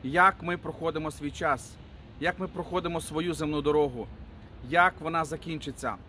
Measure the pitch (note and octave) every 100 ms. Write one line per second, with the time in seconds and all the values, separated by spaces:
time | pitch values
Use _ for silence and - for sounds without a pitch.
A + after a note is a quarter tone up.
0 | C3 E3 F#3 F#3 E3+ E3+ E3 - E3 D#3
1 | D#3 - D3 - D#3+ C3+ - - - -
2 | - - D#3 F3+ F#3 - E3+ F3+ E3+ E3
3 | - D#3 F3 D3 D#3 D3+ D3 D3+ D3 A#2+
4 | G2+ - - - - - B2 E3 F3+ -
5 | D#3 E3 D#3 D#3+ E3+ D#3 - A#2+ A#2+ F#2+